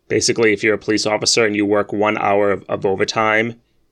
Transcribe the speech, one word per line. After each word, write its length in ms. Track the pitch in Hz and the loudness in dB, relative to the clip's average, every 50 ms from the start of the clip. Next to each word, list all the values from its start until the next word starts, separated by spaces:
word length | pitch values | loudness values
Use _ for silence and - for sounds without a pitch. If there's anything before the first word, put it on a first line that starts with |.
| _ | _
Basically, 440 | _ 117 110 - - 113 - 117 110 | _ -2 -2 0 0 0 2 2 2
if 120 | 104 98 - | 2 2 0
you're 100 | 110 104 | 0 0
a 60 | 101 | 0
police 260 | - - 107 104 - | -2 -2 -2 -2 0
officer 400 | 107 107 104 107 - - 120 117 | -2 -2 0 0 0 0 2 2
and 100 | 107 104 | 2 0
you 120 | 104 104 | 0 0
work 260 | 101 104 104 101 - - | 2 2 0 0 -2 -2
one 240 | 101 104 107 107 | -2 0 0 0
hour 340 | 107 - 104 101 101 104 101 | 0 0 0 2 2 2 0
of, 140 | 98 92 - | 0 -2 -4
of 200 | - 104 101 101 | -6 -6 -2 -2
overtime, 720 | 101 95 95 107 - - 117 110 110 107 107 113 117 117 - _ _ _ _ _ _ | -2 0 0 -2 -2 0 -2 0 2 2 0 0 -2 -6 -12 _ _ _ _ _ _